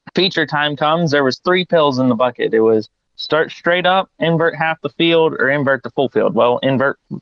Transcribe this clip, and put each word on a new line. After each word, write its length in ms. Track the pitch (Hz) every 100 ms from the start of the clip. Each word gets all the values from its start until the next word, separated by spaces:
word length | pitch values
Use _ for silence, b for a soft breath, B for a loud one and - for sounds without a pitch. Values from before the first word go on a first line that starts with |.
| -
feature 320 | - 185 - 147
time 300 | 147 147 147
comes. 340 | 151 165 165
There 140 | 143
was 140 | 131 120
three 260 | 180 185
pills 340 | 180 170 143 127
in 100 | 131
the 60 |
bucket. 400 | 113 123 117 110
It 60 | 110
was 280 | 113 110 107 _ _ -
start 340 | - 156 -
straight 360 | - 170 180 180
up, 240 | 190 180 -
invert 360 | 160 165 165
half 260 | 143 160 160
the 100 | 139
field, 440 | - 170 165 160
or 140 | 139 131
invert 320 | 147 135 131
the 80 | 117
full 180 | - 131
field. 260 | - 101
Well, 240 | 107 120 123
invert 400 | 135 131 135 - - 139